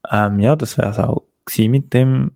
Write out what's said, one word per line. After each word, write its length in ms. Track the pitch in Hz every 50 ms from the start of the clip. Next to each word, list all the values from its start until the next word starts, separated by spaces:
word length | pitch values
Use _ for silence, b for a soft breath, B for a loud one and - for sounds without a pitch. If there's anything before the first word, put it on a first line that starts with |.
| - -
Ähm, 300 | - 104 104 101 101 101
ja, 160 | 101 123 156
das 220 | 151 127 110 - -
wär's 200 | - 101 107 107
auch 260 | - - - - _ _ _ _ _
gewesen 260 | - - - 110 110
mit 220 | 127 139 135 -
dem 400 | - 123 131 131 131 131 131 - _